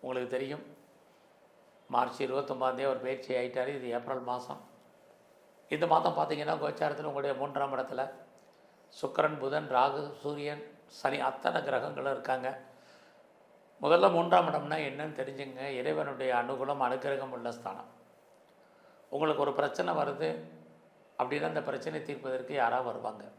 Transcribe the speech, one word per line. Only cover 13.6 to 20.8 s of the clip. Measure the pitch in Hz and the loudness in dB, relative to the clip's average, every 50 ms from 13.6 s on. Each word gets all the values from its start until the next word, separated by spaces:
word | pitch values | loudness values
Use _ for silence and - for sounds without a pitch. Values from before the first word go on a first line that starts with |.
| - - - - - | -20 -20 -16 -2 4
முதல்ல | 147 165 175 190 196 | 6 8 8 8 8
மூன்றாம் | 170 165 170 175 185 180 175 160 | 8 6 4 6 6 6 6 6
இடம்னா | 151 147 143 147 151 | 2 0 0 0 -2
என்னன்னு | 160 151 139 131 139 147 156 151 - | -2 -2 -4 -4 -6 -6 -8 -4 -4
தெரிஞ்சுங்க. | 131 131 139 135 139 135 131 127 135 | -6 -6 -4 -8 -8 -8 -8 -8 -6
இறைவனுடைய | 143 139 123 127 147 156 151 151 139 135 127 135 127 123 | -4 -4 -2 0 0 0 0 0 -2 -4 -2 0 2 2
அனுகூலம், | 120 120 123 135 131 131 135 143 135 131 | 2 2 0 -2 -2 -2 -2 0 2 2
அனுக்கிரகம் | 123 123 131 - 143 139 139 139 131 | 2 2 0 0 0 -2 -2 -2 -6
உள்ள | 127 120 117 120 117 | -8 -6 -6 -6 -6
ஸ்தானம். | 117 - 98 95 - - - - - - - - - - - - - - - - - - - - - - - - - - - | -4 -6 -8 -8 -8 -12 -16 -18 -20 -20 -20 -20 -20 -20 -20 -20 -20 -20 -20 -20 -20 -20 -20 -20 -20 -20 -20 -20 -20 -16 -6
உங்களுக்கு | - 139 156 156 151 - 143 | -2 2 4 4 4 4 2
ஒரு | 143 135 | 2 2
பிரச்சனை | 139 147 143 - - 180 175 170 | 2 0 0 2 0 0 0 2
வருது | 156 147 139 143 - 156 160 160 - - - - - - - - - | 2 2 0 0 -2 -2 -2 -2 -4 -8 -12 -18 -20 -20 -20 -20 -20